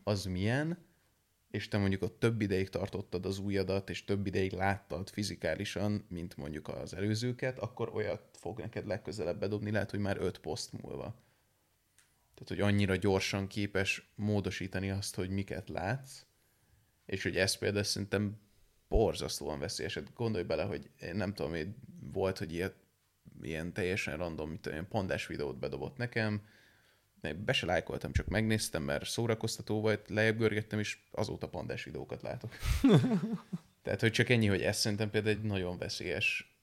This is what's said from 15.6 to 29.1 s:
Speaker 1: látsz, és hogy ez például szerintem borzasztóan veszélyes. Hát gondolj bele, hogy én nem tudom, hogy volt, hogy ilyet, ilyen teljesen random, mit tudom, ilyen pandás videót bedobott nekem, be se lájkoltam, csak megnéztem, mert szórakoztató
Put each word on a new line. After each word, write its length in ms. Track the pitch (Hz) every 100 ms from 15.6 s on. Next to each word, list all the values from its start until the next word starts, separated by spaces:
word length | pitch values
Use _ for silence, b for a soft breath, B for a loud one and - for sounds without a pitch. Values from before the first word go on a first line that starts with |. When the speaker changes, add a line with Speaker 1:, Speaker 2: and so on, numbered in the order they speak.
| -
Speaker 1:
látsz, 560 | - 90 135 - - - _ _ _ _ _ _ _ -
és 160 | 95
hogy 140 | 95 85
ez 180 | 98
például 300 | - 101 101
szerintem 520 | 98 98 95 98 104 107 - _ _ _ _
borzasztóan 720 | 101 104 76 - - 73 73
veszélyes. 360 | 69 - 113
Hát 180 | 98 76
gondolj 300 | - 117 101
bele, 180 | 87 78
hogy 280 | 101 76 - -
én 140 | - 92
nem 180 | 98
tudom, 160 | 101 71
hogy 180 | 82 87 107 - - -
volt, 260 | 95 95 95
hogy 140 | 82
ilyet, 220 | 82 95 - _ _ _ _ - -
ilyen 300 | - 80 87
teljesen 440 | 85 90 95 - 78
random, 340 | 87 78 78
mit 100 | 78
tudom, 180 | - 78
ilyen 120 | 101
pandás 360 | 110 95 69 -
videót 320 | - 73 -
bedobott 380 | 65 69 - -
nekem, 460 | 123 117 110 104 b b b b b b b _ 78 80
be 80 | 110
se 140 | 135 85
lájkoltam, 460 | 87 - 69 -
csak 140 | 65 -
megnéztem, 540 | 92 110 110 - 80
mert 220 | 71 71
szórakoztató 760 | -